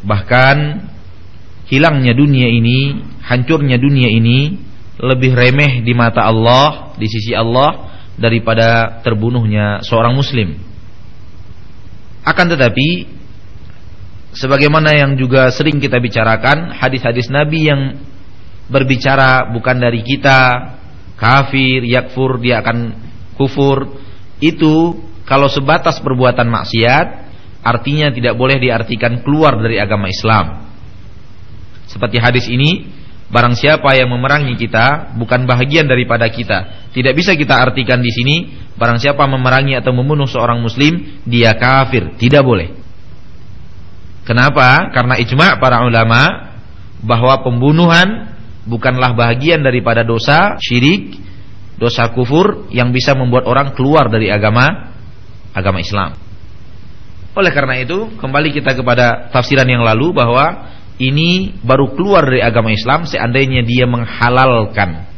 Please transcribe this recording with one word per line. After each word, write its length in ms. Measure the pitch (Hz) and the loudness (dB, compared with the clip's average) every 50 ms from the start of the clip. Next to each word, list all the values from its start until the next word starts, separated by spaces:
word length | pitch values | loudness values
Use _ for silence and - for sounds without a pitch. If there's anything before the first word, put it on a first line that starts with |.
| - | -2
Bahkan 540 | 98 104 101 - - 123 123 127 135 139 147 147 147 151 - - - - - - - - - - - - - - - - - - - | 0 -2 -2 0 2 4 4 6 4 4 2 0 -2 -4 -6 -10 -12 -14 -16 -16 -16 -18 -16 -18 -16 -16 -16 -16 -16 -16 -16 -6 -2
hilangnya 480 | 131 135 151 165 156 139 131 123 117 123 | 0 2 2 4 2 2 2 2 4 4
dunia 320 | 147 147 139 131 127 120 | 4 4 4 4 4 4
ini, 480 | 117 117 113 117 123 131 139 139 143 147 - - - - - | 2 2 2 4 2 2 0 0 -2 -6 -8 -10 -12 -14 -4
hancurnya 560 | - 123 127 123 - 165 156 143 139 127 123 | -2 0 0 2 2 2 2 2 2 2 2
dunia 320 | 123 143 143 135 127 117 | 4 4 4 4 4 4
ini 480 | 104 113 113 117 120 131 143 147 196 196 - - - - - - - - | 4 4 4 4 4 4 2 0 -4 -6 -10 -12 -14 -14 -14 -14 -10 -4
lebih 320 | - 127 131 127 127 127 127 | 0 0 2 2 4 2 4
remeh 540 | 123 123 123 131 143 147 143 131 123 113 | 4 4 4 4 4 2 2 2 0 0
di 80 | 117 120 | 0 2
mata 320 | 120 120 117 110 123 107 | 2 2 2 2 2 2
Allah, 680 | 107 110 113 113 117 123 131 139 156 156 - - - - - | 2 2 4 4 4 6 6 4 4 2 -2 -12 -14 -10 -6
di 80 | 113 | -4
sisi 240 | 110 104 110 104 113 | -4 -4 -4 -4 -4
Allah, 580 | 117 - 113 113 117 127 139 151 - - - - - - - - - - | -2 -2 0 0 2 2 2 2 0 -2 -10 -12 -12 -14 -14 -14 -8 -2
daripada 800 | 107 117 113 117 110 - 113 110 113 113 117 117 113 113 - - | 0 2 2 2 0 0 2 2 4 4 4 2 2 0 -4 -6
terbunuhnya 800 | - 123 117 104 107 117 123 123 113 110 104 104 104 104 104 101 | -4 -2 -2 0 0 0 0 0 0 0 0 0 0 0 -2 -4
seorang 320 | - - - 113 113 117 123 | -4 0 0 2 2 2 2
muslim. 460 | 135 135 - 135 123 107 87 76 76 90 - - - - - - - - - - - - - - - - - - - - - - - - - - - - - - - - | 2 0 0 0 -2 -2 -2 -4 -10 -12 -12 -14 -14 -14 -14 -14 -14 -14 -14 -14 -14 -14 -14 -14 -14 -14 -14 -14 -14 -14 -14 -14 -12 -12 -12 -12 -12 -12 -14 -14 -6 -4
Akan 260 | - - - 180 170 170 | -2 0 2 2 2 2
tetapi, 560 | 143 131 117 98 123 135 156 175 180 - - - - - - - - - - - - - - - - - - - - - - - - - - - | 2 2 2 2 2 0 0 0 -2 -6 -10 -14 -16 -16 -16 -16 -16 -14 -14 -14 -14 -14 -14 -14 -14 -14 -14 -14 -14 -14 -14 -14 -14 -14 -14 -12
sebagaimana 580 | - - 131 139 139 139 147 147 156 156 151 151 | -6 -2 0 2 2 4 4 4 4 4 4 4
yang 240 | 147 143 139 139 | 4 2 2 2
juga 320 | 131 131 123 123 135 131 127 127 | 0 0 2 4 4 4 4 2
sering 260 | - 147 156 151 143 | 2 0 0 0 0
kita 160 | 135 135 117 123 120 | 0 0 0 0 0
bicarakan, 720 | 120 101 120 113 110 113 110 107 127 143 156 170 170 - | 0 0 0 2 2 2 2 2 0 0 0 -2 -8 -8
hadis-hadis 580 | - - 131 131 131 - 123 113 120 123 107 135 | -4 -2 -2 -2 0 -2 -2 -2 -2 -2 -2 -2
Nabi 380 | 143 151 151 151 160 156 151 | -2 0 0 0 0 2 2
yang 320 | 143 139 135 135 131 - - - - - - - - - - - - - - - | 2 0 -2 -4 -6 -8 -14 -14 -14 -14 -14 -14 -14 -14 -14 -14 -14 -14 -12 -2
berbicara 800 | 123 135 135 127 135 120 - 139 135 135 135 131 131 131 127 - | 0 0 2 2 0 0 2 0 2 4 4 4 4 2 2 0
bukan 320 | 117 117 107 127 127 127 | -4 -4 -2 -2 0 2
dari 240 | 123 120 117 117 107 | 0 0 0 -2 -2
kita, 720 | 113 - - 139 139 135 131 131 127 123 123 123 - - - - - - - - - - | -2 -4 0 2 4 4 6 4 4 2 0 -4 -10 -14 -16 -18 -18 -18 -18 -18 -18 -12
kafir, 680 | - - 110 127 139 139 120 - 135 135 131 127 131 120 | -4 0 2 2 2 2 0 0 0 2 2 2 0 0
yakfur, 520 | 120 120 127 120 - - 127 131 131 127 120 | 0 0 0 0 -2 -4 -2 -2 -2 -2 -2
dia 200 | 117 123 123 110 | 0 0 0 0
akan 360 | 104 113 117 120 117 113 104 101 - - - - - - - - | 0 -2 -2 -2 -4 -4 -8 -10 -12 -14 -14 -14 -14 -14 -2 -2
kufur, 600 | 135 139 - - 139 139 135 131 - - - - - - - - - - - - | -2 0 2 2 2 2 2 0 -2 -6 -10 -12 -12 -12 -14 -14 -14 -14 -8 0
itu 600 | - 160 170 - 165 156 156 160 165 170 170 - - - - - - | 0 0 2 4 2 4 4 4 2 2 0 -4 -10 -12 -14 -14 -4
kalau 240 | - 131 135 139 139 | 0 2 4 4 2
sebatas 480 | - 147 139 135 156 175 - 165 156 - | 2 0 0 2 0 2 2 0 -2 -2
perbuatan 480 | - 143 131 123 127 127 127 123 120 117 | -2 -2 0 2 2 2 2 2 0 0
maksiat, 580 | 117 113 - - - 113 110 117 127 147 175 170 - - - - - - - - - - - | 0 -2 -4 -2 0 2 2 4 4 2 2 0 -4 -12 -14 -14 -16 -16 -16 -16 -16 -6 -2
artinya 480 | 113 117 120 - 139 143 151 151 147 127 | -2 -2 0 -2 -2 -2 0 0 0 -2
tidak 240 | 117 120 123 113 | 0 -2 -2 0
boleh 240 | 113 123 131 139 135 | 0 2 2 2 2
diartikan 640 | 123 127 117 113 113 - 120 113 - - 120 123 113 | 2 0 0 0 -2 -4 -4 -2 -2 -2 -2 -2 -2
keluar 320 | 139 143 151 156 147 131 110 | 0 2 4 4 4 4 2
dari 200 | 107 113 113 95 | 0 0 0 0
agama 320 | 104 101 107 104 101 90 - | 0 0 0 -2 -2 -2 -4
Islam. 560 | - - 110 113 104 90 80 78 - - - - - - - - - - - - - - - - - - - - - - - - - - - | -2 0 2 2 4 2 0 -4 -10 -12 -14 -16 -16 -16 -16 -16 -16 -16 -16 -16 -16 -16 -16 -16 -16 -16 -16 -14 -14 -14 -14 -14 -14 -14 -12
Seperti 280 | - 104 - 104 101 117 117 | -8 -4 -4 -2 -2 2 2
hadis 240 | 123 123 123 - 107 | 2 2 2 0 0
ini, 400 | 117 123 139 151 175 196 - - - - - - - - - - | -2 2 2 2 0 0 -4 -12 -16 -16 -16 -16 -16 -16 -14 0
barang 240 | - 117 120 123 120 113 | 2 2 4 4 2 2
siapa 340 | - 143 156 151 - 143 135 131 | 2 2 2 4 4 2 4 4
yang 80 | 127 123 | 2 2
memerangi 480 | 123 123 123 135 139 151 147 131 120 | 0 -2 0 0 0 0 0 -2 -4
kita, 560 | 107 117 110 - 110 113 131 143 147 - - - 113 | -4 -6 -2 0 2 2 2 2 0 -4 -8 -6 -8
bukan 240 | 120 107 123 123 127 | -2 0 0 0 2
bahagian 400 | 123 127 123 127 139 143 160 156 | 2 2 2 2 2 2 2 2
daripada 460 | 143 131 127 123 - 113 117 117 113 113 | 4 2 0 2 0 0 0 0 0 -2
kita. 560 | - 120 - 113 92 90 - - - - - | -4 -4 -2 -2 -4 -4 -6 -12 -14 -14 -8
Tidak 220 | - 127 123 135 131 | -4 -2 0 2 2
bisa 240 | 151 175 196 190 | 2 2 2 2
kita 220 | 151 147 120 139 117 | 0 2 2 4 4
artikan 420 | 127 127 - 135 127 110 127 123 | 4 2 0 -2 0 0 0 2
di 100 | 123 120 110 | 2 0 -2
sini, 220 | 117 120 135 147 165 175 - - - - - - - | 0 0 0 0 0 -2 -6 -12 -14 -14 -14 -6 -2
barang 160 | 117 117 117 | 0 0 2
siapa 320 | 117 113 143 143 143 143 135 | 2 2 0 0 2 0 0
memerangi 480 | 131 131 127 127 127 131 135 139 135 | 0 0 0 2 2 2 2 0 -2
atau 160 | 123 107 127 127 | -2 0 0 0
membunuh 320 | 123 123 139 151 147 143 | 0 0 0 0 0 0
seorang 320 | 123 - 127 113 120 117 117 117 | -2 0 -2 0 0 0 0 -2
muslim, 580 | 113 110 117 139 151 170 170 - - - - - - | -4 0 2 2 2 2 0 -6 -8 -12 -10 -6 -2
dia 240 | 120 120 117 113 110 | 2 4 4 4 4
kafir. 640 | 110 120 123 131 135 135 113 - 117 85 78 - | 2 2 2 4 4 2 2 2 0 0 0 -2
Tidak 240 | - - 127 143 143 | 0 2 4 6 6
boleh. 320 | 135 127 117 95 82 - - - - - - - - - - - - - - - - - - - - - - - - - - - - - - - - | 6 6 2 2 0 -4 -8 -12 -14 -14 -14 -14 -14 -14 -14 -12 -12 -12 -12 -14 -12 -12 -12 -12 -12 -12 -14 -14 -14 -14 -12 -12 -12 -12 -12 -12 -4
Kenapa? 640 | - 110 117 127 143 143 139 131 127 127 147 175 - - | -2 2 2 4 4 4 4 6 6 6 4 2 0 -2
Karena 260 | 127 123 123 127 - | -2 0 0 0 0
ijma' 400 | 120 113 123 135 165 196 147 104 | 0 0 2 2 4 4 2 2
para 240 | 131 131 123 117 120 | 2 2 4 4 2
ulama 720 | 123 113 113 113 113 113 120 135 170 - - - - - - - - - - - - - - - | 4 4 4 4 4 4 4 4 4 2 -2 -10 -16 -18 -18 -18 -18 -18 -16 -16 -16 -16 -10 -2
bahwa 400 | 110 120 113 120 127 135 131 131 | 0 2 2 4 4 4 2 2
pembunuhan 840 | 131 120 120 123 143 151 160 175 170 165 170 180 190 220 240 - - - - - - - - - | -2 0 2 4 4 4 6 6 6 6 6 4 4 0 -4 -8 -12 -14 -14 -14 -16 -16 -14 -8
bukanlah 500 | 107 117 113 113 131 123 127 127 123 120 | -6 -6 -2 0 0 0 2 0 0 2
bahagian 460 | 110 117 117 117 123 135 160 170 160 143 | 2 2 0 0 0 2 0 2 2 2
daripada 440 | 135 123 123 98 117 113 113 113 | 0 0 0 0 2 2 2 2
dosa 520 | 113 117 113 - - 143 156 185 208 208 - | 2 0 0 2 2 4 4 4 2 0 -4
syirik, 580 | - - 123 123 123 143 180 208 - - - - - - - - - - - - - - - - | -4 -2 0 2 4 4 2 2 -2 -8 -14 -16 -16 -16 -16 -16 -14 -14 -14 -14 -14 -14 -8 -2
dosa 320 | - 120 117 - 117 117 117 | -2 -2 0 2 0 0 2
kufur 560 | 127 127 113 139 160 185 - - - - - | 0 0 2 2 2 2 2 0 -2 -8 -6
yang 220 | - 123 123 123 123 | -2 0 0 2 0
bisa 240 | 127 123 - 135 | 0 2 2 0
membuat 320 | 131 127 127 120 127 - 104 | 2 2 2 2 2 2 2
orang 240 | 120 131 143 135 135 | 0 0 0 -2 -2
keluar 400 | - 127 135 151 160 139 117 107 | -2 0 4 4 4 4 4 2
dari 160 | 110 110 95 | 2 2 2
agama, 640 | 101 104 101 107 107 120 123 147 - - - - - - - - - - - - - - - - - | 0 2 2 2 4 4 2 2 0 -2 -10 -14 -16 -18 -18 -18 -18 -18 -18 -18 -18 -16 -16 -12 -8
agama 240 | 95 92 98 95 92 | -4 -2 -2 -2 -2
Islam. 340 | 80 - 107 104 95 80 71 - - - - - - - - - - - - - - - - - - - - - - - - | -4 -4 -4 -4 -4 -4 -6 -12 -14 -14 -14 -14 -14 -14 -14 -14 -14 -14 -14 -14 -14 -14 -14 -14 -14 -14 -14 -12 -12 -10 -2
Oleh 160 | 208 196 180 156 | 0 0 0 2
karena 240 | 143 139 131 127 127 | 0 0 0 -2 -2
itu, 320 | 131 120 165 190 220 220 - - | -4 -4 -4 -4 -6 -6 -10 -8
kembali 320 | - 135 131 143 156 160 | -8 -2 0 0 0 0
kita 240 | 143 151 131 135 135 | -2 -2 -2 -2 -2
kepada 560 | 123 127 123 120 120 123 120 117 - - - | 0 2 0 2 4 4 2 2 -2 -6 -2
tafsiran 360 | - 139 120 - 151 131 131 | -2 -2 0 2 2 2 4
yang 200 | 123 127 120 117 | 2 2 2 2
lalu 260 | 113 110 110 135 165 180 | 2 2 2 2 0 2
bahwa 640 | - 127 117 120 127 143 160 - - - - - - - - - - | 2 2 2 4 2 2 2 0 -4 -12 -14 -16 -16 -18 -18 -8 -4
ini 560 | 131 131 135 147 160 170 180 185 190 196 - - - | -2 -2 0 0 2 2 2 0 -2 -4 -8 -8 0
baru 320 | 117 131 135 139 123 - | 2 2 4 2 0 0
keluar 320 | - 175 202 196 180 151 131 | -4 0 2 4 4 4 4
dari 160 | 127 127 101 | 2 2 2
agama 300 | 117 113 120 110 113 110 | 2 2 2 2 2 0
Islam 340 | 101 110 120 139 160 170 - | -2 0 0 0 0 0 -4
seandainya 560 | - - - 120 120 131 139 131 131 127 120 | -4 -4 -2 0 2 2 0 2 0 -2 0
dia 240 | 113 120 127 123 120 | 0 2 2 2 2
menghalalkan. 1200 | 120 120 117 110 - - 117 120 123 127 131 131 123 117 107 101 - - 101 90 80 80 85 - - | 0 -2 -4 -6 -4 -2 0 2 4 4 4 4 4 2 0 0 0 -2 -2 -2 -2 -8 -10 -14 -14